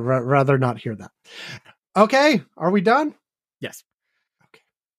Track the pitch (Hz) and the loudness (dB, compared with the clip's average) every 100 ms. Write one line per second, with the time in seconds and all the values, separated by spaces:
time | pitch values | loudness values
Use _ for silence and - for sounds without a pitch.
0 | 117 131 123 139 135 135 127 113 120 104 | -2 -4 0 0 2 0 0 -4 -10 -12
1 | 98 - _ - - - - _ _ 185 | -14 -20 _ -20 -18 -20 -20 _ _ 0
2 | 214 262 294 240 - - 165 202 185 254 | 2 4 4 2 -2 -6 -2 0 2 0
3 | 311 - _ _ _ _ 123 - _ _ | 0 -8 _ _ _ _ -16 -16 _ _
4 | _ _ _ _ _ _ _ _ _ | _ _ _ _ _ _ _ _ _